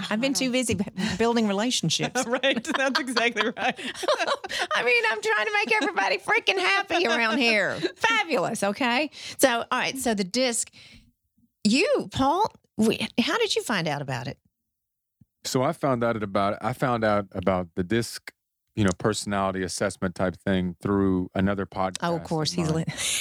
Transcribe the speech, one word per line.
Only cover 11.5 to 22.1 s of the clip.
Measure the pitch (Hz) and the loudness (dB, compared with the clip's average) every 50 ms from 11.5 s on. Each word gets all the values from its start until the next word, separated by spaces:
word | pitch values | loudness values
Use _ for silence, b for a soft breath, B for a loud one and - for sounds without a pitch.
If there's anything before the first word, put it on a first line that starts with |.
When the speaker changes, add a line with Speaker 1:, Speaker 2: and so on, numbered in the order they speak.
| _ _ - | _ _ 2
Speaker 1:
you, | 208 233 285 415 587 539 359 185 196 | 2 4 4 4 2 2 0 -2 -2
Paul, | - - 269 277 320 381 440 - - - _ _ - | -2 0 2 2 2 2 0 -2 -4 -10 _ _ -2
we, | - 220 226 - - 220 - - - | 0 2 2 2 0 -4 -4 0 0
how | 226 277 381 466 | 0 0 0 0
did | 453 - - | 0 0 -2
you | 440 | -2
find | 381 - 220 180 160 | -2 -2 -2 0 0
out | 156 143 143 | -2 -2 -4
about | 139 139 131 120 127 | -4 -6 -6 -6 -6
it? | - - _ _ _ _ _ _ _ _ _ _ _ _ _ _ _ _ _ - _ _ _ - | -10 -12 _ _ _ _ _ _ _ _ _ _ _ _ _ _ _ _ _ -20 _ _ _ -6
Speaker 3:
So | - - 127 | -2 0 2
I | 131 156 | 2 0
found | 165 - - 139 127 120 120 | 0 0 0 0 2 2 2
out | 117 113 107 | 0 0 0
about, | 107 101 95 104 98 101 107 - | -2 -2 0 2 2 2 0 -2
I | - 113 | -4 -4
found | 117 - 147 127 120 113 110 | -2 0 0 0 2 2 4
out | 107 104 104 101 - | 4 4 2 0 -2
about | - 95 87 98 92 90 90 85 - | -6 -2 0 2 2 2 0 -4 -4
the | 98 | -4
disc, | 90 87 110 117 113 - - - - - - _ _ _ _ _ _ _ - | -2 0 0 0 0 -2 -8 -14 -16 -18 -20 _ _ _ _ _ _ _ -2
you | 113 104 | 2 2
know, | 92 87 - | 2 2 2
personality | - 110 104 - - 107 101 98 98 95 92 95 | 0 0 0 0 -2 -2 -2 0 0 0 -2 -2
assessment | 92 90 - - 110 98 - - 98 92 85 | -4 -4 -4 -2 -2 -2 -2 -2 -4 -4 -2
type | - 95 92 - | 0 -2 -2 -2
thing | - - 98 95 92 92 90 87 - | -2 -2 0 0 2 0 -2 -4 -4
through | - 98 101 98 98 95 95 92 90 - - | -2 0 2 4 4 4 2 2 0 -2 -2
another | 98 95 98 101 98 95 | 0 0 2 0 0 -4
podcast | - - 98 92 95 92 - | -6 -4 -2 -2 -2 -2 -2
Speaker 1:
Oh, | 175 170 | -2 -2